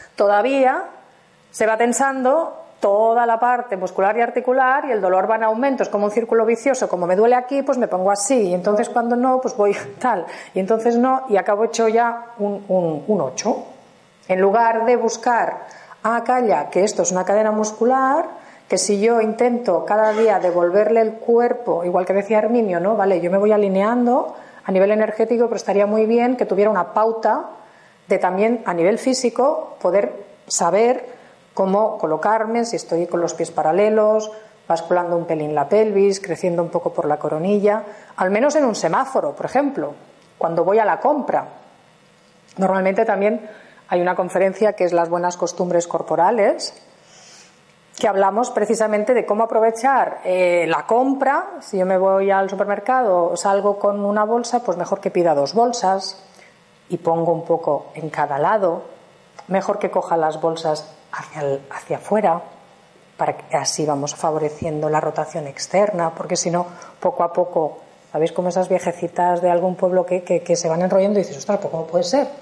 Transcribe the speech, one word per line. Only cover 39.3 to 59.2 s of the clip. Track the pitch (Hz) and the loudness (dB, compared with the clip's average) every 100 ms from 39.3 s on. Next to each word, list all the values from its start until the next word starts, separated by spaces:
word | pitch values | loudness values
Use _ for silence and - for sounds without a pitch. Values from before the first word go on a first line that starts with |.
| - | -6
por | 151 | -2
ejemplo, | 254 285 - 143 - - _ _ _ | 0 0 -2 -8 -10 -20 _ _ _
cuando | 170 165 | -2 0
voy | 170 214 | 2 4
a | 208 | 2
la | 165 | 2
compra. | 254 302 - 151 - - - _ _ _ _ _ _ _ _ - | 0 0 0 -2 -4 -14 -20 _ _ _ _ _ _ _ _ -4
Normalmente | 185 190 190 196 | 0 0 0 0
también | 226 196 208 - - - - - - | 0 0 0 -2 -8 -20 -20 -20 -4
hay | 180 | -2
una | 180 185 | 0 -2
conferencia | 180 180 190 185 214 | -2 0 0 2 0
que | 202 | 2
es | 180 | 0
las | 170 170 | 2 0
buenas | 175 175 175 | 0 -2 -2
costumbres | 175 - 180 175 170 | -6 -4 0 0 0
corporales, | 160 - 160 180 233 208 330 - - - _ _ - - - - _ _ _ _ - | -4 -2 2 2 4 2 0 -6 -12 -20 _ _ -20 -20 -20 -20 _ _ _ _ -4
que | 226 | -2
hablamos | 196 196 202 247 | 2 2 2 -2
precisamente | - 208 226 214 208 208 | -2 -2 0 0 0 0
de | 240 165 | 0 0
cómo | 208 | 0
aprovechar, | 226 220 226 226 262 262 170 - | 0 2 2 2 0 2 0 -4
eh, | 190 185 180 175 160 | -4 0 2 2 2
la | 156 - | -2 0
compra. | 226 269 269 269 294 370 339 | 2 2 0 0 0 -2 -12
Si | - 196 | -8 -2
yo | 185 | 0
me | 185 | 2
voy | 190 190 196 | 4 2 2
al | 196 190 | 2 0
supermercado, | 196 202 202 202 262 233 180 170 175 | -2 -2 -2 0 0 2 2 2 0
salgo | 202 196 202 202 | 0 2 2 2
con | 202 202 202 | 0 0 -2
una | 208 | 0
bolsa, | 214 233 233 240 | 0 0 0 -2
pues | 226 175 | -2 -4
mejor | 170 196 | -4 -4
que | 196 | -2
pida | 180 170 143 | 0 2 2
dos | 139 | 0
bolsas | 190 240 233 185 190 - - - - - _ _ _ _ | 2 0 2 0 0 -4 -12 -20 -20 -20 _ _ _ _
y | 170 | -4
pongo | 170 165 170 | 0 0 0
un | 170 | 0
poco | 165 165 - 143 - 156 | 0 -2 0 -4 -4 -12
en | 156 | -10
cada | 156 143 139 | -4 -4 0
lado, | 160 220 185 175 - - - _ | 0 2 0 -2 -8 -20 -20 _